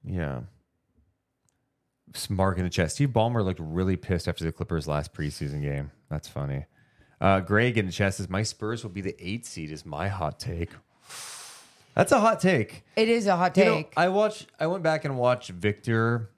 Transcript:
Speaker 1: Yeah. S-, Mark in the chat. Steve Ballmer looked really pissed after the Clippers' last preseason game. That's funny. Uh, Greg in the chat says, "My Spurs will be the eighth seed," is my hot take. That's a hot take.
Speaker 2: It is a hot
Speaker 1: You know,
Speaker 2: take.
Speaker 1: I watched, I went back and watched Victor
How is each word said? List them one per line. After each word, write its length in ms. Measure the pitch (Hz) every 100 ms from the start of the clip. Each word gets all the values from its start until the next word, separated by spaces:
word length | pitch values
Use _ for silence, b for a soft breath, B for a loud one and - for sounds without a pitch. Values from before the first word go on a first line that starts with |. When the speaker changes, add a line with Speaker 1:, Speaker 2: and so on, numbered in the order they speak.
Speaker 1:
Yeah. 360 | - 92 76 65 - _ _ _ _ _ _ _ _ _ _ _ _ _ _ _ _
S-, 160 | - -
Mark 260 | 95 95 92
in 60 |
the 60 | 90
chat. 220 | 90 80
Steve 160 | - 143
Ballmer 340 | 113 113 120
looked 160 | 92 87
really 360 | 78 82 92 90
pissed 320 | - 87 87
after 160 | 82
the 80 | 80
Clippers' 340 | - - 82 71
last 260 | 73 73
preseason 480 | - 76 - 73 71
game. 300 | 71 71 71 _ _
That's 200 | 76 -
funny. 380 | 73 69 69 - b b b b b
Uh, 200 | 95 95
Greg 360 | 87 104 123 110
in 100 | 95
the 60 |
chat 220 | 82 101
says, 140 | - 90
"My 140 | 95
Spurs 400 | 107 - 110 117
will 60 | 107
be 80 | 92
the 160 | 98 -
eighth 280 | 90 113 -
seed," 260 | - 76
is 120 | 76
my 220 | 78 76 95
hot 320 | 98 76 -
take. 320 | - 85 82 - _ _ B B B B B B B B B
That's 180 | - 190
a 80 | 247
hot 180 | 220 220
take. 460 | 185 160 104 - _
Speaker 2:
It 140 | - 220
is 180 | 233 202
a 80 | 175
hot 200 | 180 185
Speaker 1:
You 80 |
know, 100 | 196
Speaker 2:
take. 180 | 156 151 -
Speaker 1:
I 120 | 175
watched, 380 | 196 214 208 - _
I 80 | 156
went 160 | 190
back 200 | 156 156
and 140 | 147 131
watched 320 | 123 120 -
Victor 800 | 90 104 101 - 113 113 120 110